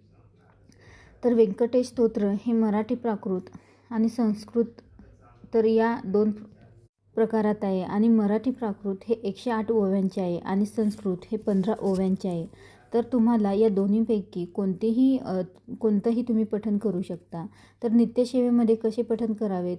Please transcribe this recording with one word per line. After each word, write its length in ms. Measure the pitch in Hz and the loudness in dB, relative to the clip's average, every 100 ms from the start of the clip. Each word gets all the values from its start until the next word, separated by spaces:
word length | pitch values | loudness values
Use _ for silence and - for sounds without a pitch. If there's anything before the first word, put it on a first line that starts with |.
| _ - - _ _ _ - _ - - - - | _ -20 -20 _ _ _ -20 _ -20 -20 -20 -4
तर 100 | 247 | 2
व्यंकटेश 540 | 233 214 196 233 254 247 | 4 4 2 0 0 0
स्तोत्र 400 | - 226 226 202 | 0 0 2 -2
हे 240 | 202 240 | -2 0
मराठी 440 | 226 214 208 220 247 | 0 2 0 -2 -4
प्राकृत 460 | 233 202 202 180 - - - _ _ | -4 -4 -4 -6 -6 -18 -20 _ _
आणि 200 | 226 226 | -2 0
संस्कृत 560 | 233 220 208 - 233 226 - - - - - - - - | 0 0 -2 -2 -2 -2 -6 -20 -20 -20 -20 -20 -20 -2
तर 120 | 226 220 | 2 4
या 320 | 220 226 233 190 | 4 2 0 0
दोन 260 | 202 214 208 - - - - _ _ _ - | 2 2 0 -10 -20 -20 -20 _ _ _ -2
प्रकारात 480 | 220 220 208 208 | 0 2 0 0
आहे 180 | 202 190 | -2 -2
आणि 260 | 180 202 226 | -2 2 4
मराठी 440 | 226 202 214 254 | 4 4 2 0
प्राकृत 440 | 247 220 196 202 190 - | -4 -6 -4 -6 -6 -4
हे 80 | 226 | -4
एकशे 360 | 196 190 247 | -4 -6 -4
आठ 200 | 220 220 | -2 0
ओव्यांचे 500 | 226 196 196 185 202 | 0 2 2 0 0
आहे 160 | 180 170 | -2 -4
आणि 280 | - 196 208 | -2 -2 -2
संस्कृत 520 | - 214 208 196 180 - | 0 -2 -2 -4 -4 -6
हे 60 | 214 | -6
पंधरा 360 | 214 196 190 - | 0 0 0 0
ओव्यांचे 500 | 196 185 190 190 190 | 0 0 0 0 -2
आहे. 180 | 170 165 - - - _ | -4 -6 -14 -20 -20 _
तर 80 | 233 233 | -2 0
तुम्हाला 400 | 247 220 233 202 | 2 4 2 2
या 160 | 196 226 | 2 2
दोन्हीपैकी 760 | 196 196 214 226 208 196 185 175 | 2 2 2 2 -2 -2 -8 -8
कोणतेही, 720 | - 196 180 220 226 262 254 | -4 -4 -2 -2 2 2 2
अ, 240 | - 185 185 - - 196 | -2 -4 -6 -10 -16 -4
कोणतंही 420 | 220 208 233 233 | 0 2 0 -2
तुम्ही 220 | 240 220 | 0 -2
पठण 340 | 214 208 220 208 | 0 -4 -2 -2
करू 240 | 214 180 | -2 -4
शकता. 440 | 190 175 - 170 160 - - _ | -6 -10 -10 -12 -12 -16 -20 _
तर 80 | 233 | 0
नित्यसेवेमध्ये 840 | 233 233 240 240 254 240 240 226 220 | 2 2 0 0 0 2 2 4 2
कसे 260 | 220 220 | 0 -2
पठण 320 | 226 226 240 | -2 -2 -2
करावे, 420 | 208 214 185 180 | -2 -2 -2 -4